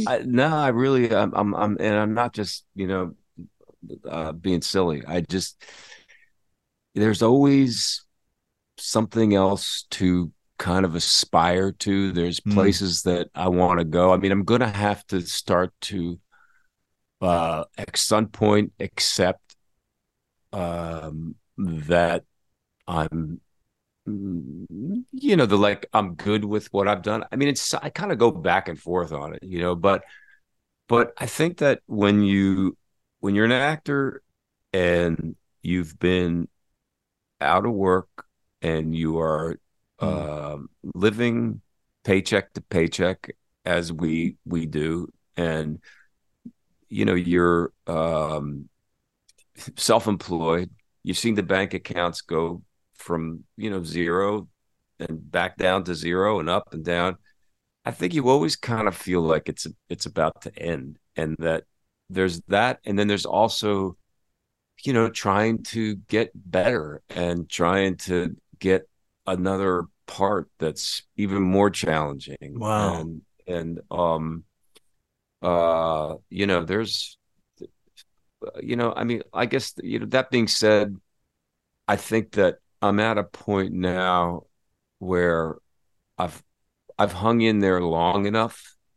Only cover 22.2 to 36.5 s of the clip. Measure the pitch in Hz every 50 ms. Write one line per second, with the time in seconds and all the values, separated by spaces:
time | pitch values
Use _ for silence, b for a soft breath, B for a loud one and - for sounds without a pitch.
22.2 | - _ _ _ _ _ _ _ _ _ _ _ _ - 90 80 78 80 80 82
23.2 | 80 76 85 - - _ _ _ _ _ _ _ _ _ _ _ _ - 104 98
24.2 | 98 98 90 85 65 65 76 87 - - 82 95 123 170 202 247 254 - - 262
25.2 | 277 285 202 165 123 98 101 98 104 104 101 - - - - 110 101 90 85 76
26.2 | - 104 107 107 107 101 104 107 - - - 101 98 101 104 95 87 104 107 110
27.2 | - - - 135 143 143 135 - - - - - - - - - 202 202 156 101
28.2 | 120 117 85 87 76 90 87 95 - 92 80 - - 85 87 90 85 78 78 71
29.2 | 71 78 80 - - 95 92 85 87 90 90 85 85 98 95 95 - b b b
30.2 | b b b b b _ _ _ _ _ _ _ _ - 117 117 - - - -
31.2 | 135 123 - - 156 175 175 - 151 143 120 - - - 110 104 101 101 104 104
32.2 | 104 98 98 98 98 98 95 95 95 92 - - _ _ _ _ _ _ _ _
33.2 | - 98 101 101 110 117 127 127 139 147 156 151 - 147 143 139 139 123 - -
34.2 | - _ _ _ _ _ _ _ _ _ - 95 90 87 87 85 87 85 85 -
35.2 | - 82 80 - _ _ _ _ - 82 92 92 87 78 78 - - 90 92 92
36.2 | 90 85 85 85 85 -